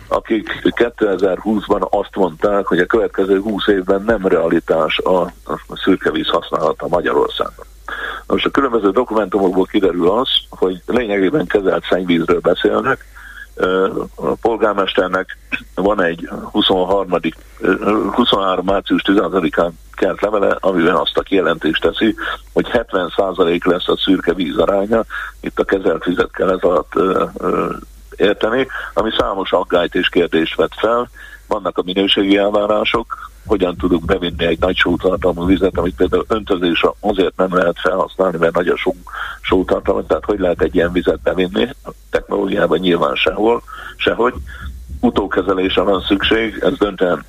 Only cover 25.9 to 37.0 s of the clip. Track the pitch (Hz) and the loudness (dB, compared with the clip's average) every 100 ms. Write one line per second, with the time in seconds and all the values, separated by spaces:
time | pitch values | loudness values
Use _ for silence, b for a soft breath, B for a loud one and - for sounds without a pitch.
25.9 | 80 - 87 - - 90 92 87 87 - | -2 -2 -2 -2 -2 0 2 2 0 0
26.9 | 87 92 90 85 - 92 90 87 - - | 0 0 0 -2 -4 -4 -2 -2 -6 -14
27.9 | - - - 104 101 110 123 127 B B | -20 -20 -2 0 0 0 0 -2 B B
28.9 | - 110 - 120 98 92 90 95 87 85 | -4 -2 0 -2 -2 -2 -2 0 0 0
29.9 | 90 85 90 82 80 80 - 80 - 107 | 0 0 0 2 0 0 0 -2 0 0
30.9 | 120 123 B B B - 104 90 - 90 | 0 -2 B B B -6 -4 -4 -4 -2
31.9 | 95 98 107 98 101 101 104 104 107 110 | 0 2 2 4 4 4 2 2 0 0
32.9 | 117 113 - - - - 104 87 85 87 | -2 -4 -12 -14 -18 -2 0 0 -2 0
33.9 | 85 82 80 87 73 85 82 92 92 90 | 0 0 -2 -2 -2 -2 0 0 0 0
34.9 | 87 95 92 90 87 87 92 95 87 87 | 2 0 0 0 0 2 2 2 0 -4
35.9 | - 90 - - 110 104 92 87 80 85 | 0 0 0 0 -4 -2 0 0 2 0
36.9 | - | 0